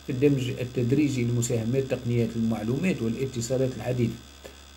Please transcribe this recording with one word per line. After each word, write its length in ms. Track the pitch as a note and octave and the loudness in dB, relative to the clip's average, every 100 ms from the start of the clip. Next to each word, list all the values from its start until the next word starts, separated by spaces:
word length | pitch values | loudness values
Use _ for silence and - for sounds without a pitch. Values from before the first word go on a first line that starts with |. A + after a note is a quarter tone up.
| - | -8
في 40 | |
الدمج 380 | B2 D3 C3+ B2 | 2 2 2 0
التدريجي 720 | B2 B2 C3+ A#2+ C#3 D3 B2+ | -4 -6 -2 2 4 4 2
لمساهمات 600 | A#2+ A#2+ A#2 A#2+ A2 C3+ | 0 0 0 0 0 0
تقنيات 460 | C3+ A#2+ A#2 A#2+ A2+ A2+ | 0 -2 0 0 0 0
المعلومات 680 | A2+ A2 G#2+ C#3 F#3 C#3 | 0 0 -2 0 0 0
والاتصالات 680 | A#2 A#2 C3 A#2+ A#2 B2+ C3 A#2 | -2 -2 -4 -4 -2 0 0 -2
الحديثة. 360 | A#2+ B2 A#2 - - - - - - | -4 0 0 -2 -12 -20 -20 -20 -20